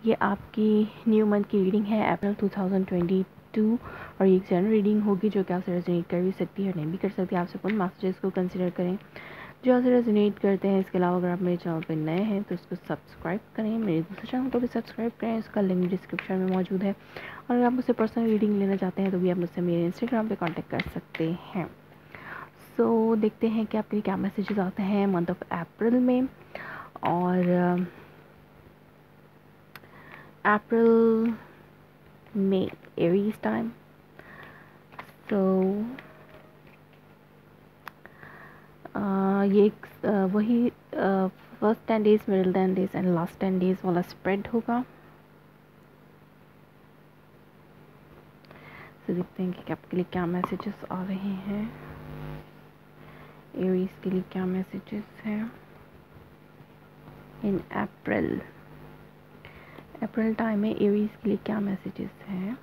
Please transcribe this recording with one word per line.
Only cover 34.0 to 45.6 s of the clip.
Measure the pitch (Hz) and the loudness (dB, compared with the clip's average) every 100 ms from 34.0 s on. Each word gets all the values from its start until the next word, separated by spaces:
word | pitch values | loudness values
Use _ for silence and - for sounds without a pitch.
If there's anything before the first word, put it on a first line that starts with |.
| - - - - - - - - - - - - - | -20 -20 -20 -20 -20 -20 -20 -20 -20 -20 -20 -20 -4
So, | 202 190 190 190 202 233 262 - - - - - - - - - - - - - - - - - - - - - - - - - - - - - - | 0 2 4 2 0 -4 -8 -16 -20 -20 -20 -20 -20 -20 -20 -20 -20 -20 -20 -20 -20 -20 -20 -20 -20 -20 -20 -20 -20 -20 -20 -20 -20 -20 -20 -10 -4
अ, | 202 190 196 196 | -2 0 2 2
ये | 202 202 208 | 4 6 4
एक, | 214 - - - | 2 -20 -6 0
अ, | 208 | 2
वही, | 190 208 214 240 240 | 2 2 2 2 2
अ, | - - 302 190 196 190 - - - | -2 -10 -2 0 2 0 -4 -20 0
फर्स्ट | 208 233 - | 0 0 0
टेन | 220 | 2
डेज, | 214 214 - | 6 4 4
मिडिल | 190 185 | 2 2
टेन | 190 190 | 2 2
डेज | 190 190 | 0 -2
and | 175 | 0
लास्ट | 185 170 175 - | 0 0 -2 -4
टेन | 190 185 | -2 0
डेज | 185 185 | 0 0
वाला | 190 175 | 0 0
स्प्रेड | 180 - 180 196 - | -2 -6 -2 -2 -2
होगा। | 233 226 240 254 - - - - - - - | -4 -2 -4 -4 -14 -20 -20 -20 -20 -20 -20